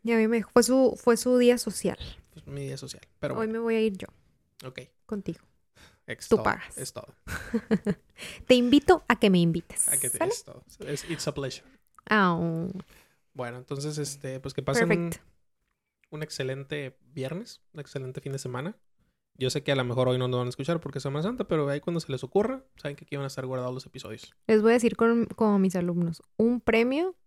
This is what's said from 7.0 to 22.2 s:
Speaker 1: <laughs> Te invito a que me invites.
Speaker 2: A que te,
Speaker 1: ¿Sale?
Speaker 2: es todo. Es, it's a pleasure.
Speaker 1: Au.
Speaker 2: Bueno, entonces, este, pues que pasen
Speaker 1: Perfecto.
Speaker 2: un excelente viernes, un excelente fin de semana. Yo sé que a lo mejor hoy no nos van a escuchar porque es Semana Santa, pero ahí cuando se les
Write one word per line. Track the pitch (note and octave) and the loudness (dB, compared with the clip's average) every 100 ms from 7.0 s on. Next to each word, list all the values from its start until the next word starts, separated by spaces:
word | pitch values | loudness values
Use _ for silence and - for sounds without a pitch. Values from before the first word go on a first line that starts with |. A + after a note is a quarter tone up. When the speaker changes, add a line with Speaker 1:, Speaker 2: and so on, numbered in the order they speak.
| - _ - | -16 _ -12
Speaker 1:
<laughs> | - - A3+ - G#3+ - F3+ _ - - - - | -12 -6 -6 0 -2 0 -6 _ -18 -18 -16 4
Te | B3 | 4
invito | B3 C#4+ - E4+ - | 6 4 6 4 4
a | A#3+ | 4
que | G#3 | 6
me | F3+ | 6
invites. | E3+ E3 - - - | 4 0 -6 -4 -2
Speaker 2:
A | - | 0
que | B2+ | -4
te, | - | -4
Speaker 1:
¿Sale? | E4 | -4
Speaker 2:
es | - | -4
todo. | - - - - | -10 -20 -20 -14
Es, | C#3 C#3+ E3 | -8 -8 -6
it's | D#3+ - | -6 -6
a | |
pleasure. | C#3+ C3+ - - _ _ - - | -6 -8 -10 -18 _ _ -20 0
Speaker 1:
Au. | G#3+ F#3 E3+ E3+ E3 F3+ F#3+ - - _ _ _ | 2 4 2 -2 -4 -6 -10 -16 -20 _ _ _
Speaker 2:
Bueno, | C3 A#2+ B2 | -10 -10 -10
entonces, | B2+ C#3 D3+ D3+ | -10 -8 -6 -6
este, | C#3+ - C3+ C3 | -8 -8 -12 -10
pues | C3+ | -8
que | - | -6
pasen | C3+ - E3+ | -2 2 2
Speaker 1:
Perfecto. | E3+ E3+ - _ _ _ _ _ _ _ _ _ | 2 0 -8 _ _ _ _ _ _ _ _ _
Speaker 2:
un | D3+ | -12
excelente | D3+ - C3 C3+ C#3 D3+ C3+ _ _ | -10 -8 -6 -8 -10 -10 -10 _ _
viernes, | C#3+ C3 E3 A#3+ - _ | -10 -8 -8 -12 -20 _
un | D#3 | -18
excelente | C#3 C#3+ C3 C3+ | -12 -10 -10 -10
fin | C#3 | -10
de | C3+ | -8
semana. | B2+ B2 D#3+ - _ _ _ _ _ - | -8 -8 -8 -12 _ _ _ _ _ -6
Yo | B2+ | -4
sé | C#3+ | -2
que | C#3+ | 0
a | C#3 | 0
lo | B2 | 0
mejor | B2 B2+ | 0 2
hoy | B2+ | 2
no | B2+ | 0
nos | B2 | -2
van | B2 | -2
a | |
escuchar | - C3+ E3+ | -4 -4 -4
porque | D3 C#3 | -4 -6
es | |
Semana | C#3 C#3+ | -6 -4
Santa, | F3+ B3+ A#3+ | -4 -4 -2
pero | E3 C#3+ | 0 0
ahí | C#3+ | -2
cuando | - E3+ | -2 -4
se | - | -4
les | C3 | -8